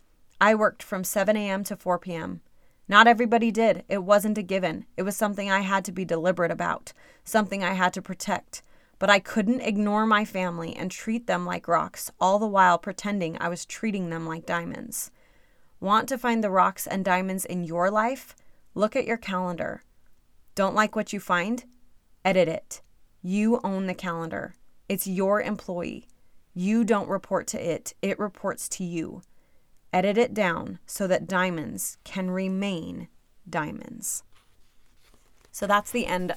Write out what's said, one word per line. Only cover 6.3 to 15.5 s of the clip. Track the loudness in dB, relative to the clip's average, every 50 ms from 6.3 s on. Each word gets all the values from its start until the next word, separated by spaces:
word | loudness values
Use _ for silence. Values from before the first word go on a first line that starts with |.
| 2 2 2 0
about, | 0 0 -2 -2 -2 -4 -6 -16 -20 _ -20 -20 -20 _ -8
something | 0 0 0 0 0 -2 -2 -2
I | -2 0
had | 2 2 2 0
to | 0 -8
protect. | -8 -10 -8 -4 -4 -4 -4 -4 -10 -18 -18 -18 -20 -20 -20 _ _ _ 0
But | 4 6
I | 6 6
couldn't | 4 0 -2 0 2 2 0 0
ignore | 0 -2 0 0 0 2 2 2 4
my | 4 4 2 2
family | 0 -4 -4 -4 -4 -4 -6 -8 -10 -8
and | -8 -8 -8
treat | -8 -8 -6 -4 -4 -4 -2 -2
them | -2 -2 -2
like | -4 -6 -6 -2 2
rocks, | 2 2 2 0 -6 -10 -12 -10 -4 0
all | 2 4 4 4
the | 2 2
while | 4 6 6 6 6 4
pretending | 2 -4 -8 -6 -4 -4 -2 -2 -2 -2 -4 -4
I | -4 -4
was | -4 -6 -8
treating | -12 -10 -6 -4 -4 -2 -2 -4 -4
them | -6 -6 -6
like | -6 -8 -8 -6
diamonds. | -4 -4 -4 -4 -6 -10 -10 -12 -10 -8 -10 -10 -10 -14 _ _ _ _ _ -20 _